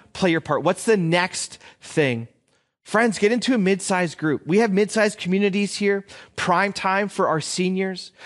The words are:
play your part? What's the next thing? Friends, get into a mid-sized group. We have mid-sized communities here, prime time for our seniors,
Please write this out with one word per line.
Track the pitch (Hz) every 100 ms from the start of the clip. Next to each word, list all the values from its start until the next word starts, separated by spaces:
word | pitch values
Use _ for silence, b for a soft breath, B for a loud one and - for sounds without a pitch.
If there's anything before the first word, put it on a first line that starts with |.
| B
play | - 185
your | 165
part? | - 139
What's | 151 190
the | - 214
next | 165 170 185 - - - B B
thing? | - - 143 117 117 _ _ _ _ _
Friends, | - 208 233 180
get | 208
into | 240 240
a | 254
mid-sized | 185 196 - 185 175 -
group. | 156 131 123
We | 196
have | 226
mid-sized | 190 208 220 208 -
communities | 175 190 202 196 202 -
here, | 202 196 B B B -
prime | - 175 202
time | 196 196 196 208
for | - 175
our | 156
seniors, | - - 180 185 190 180 - B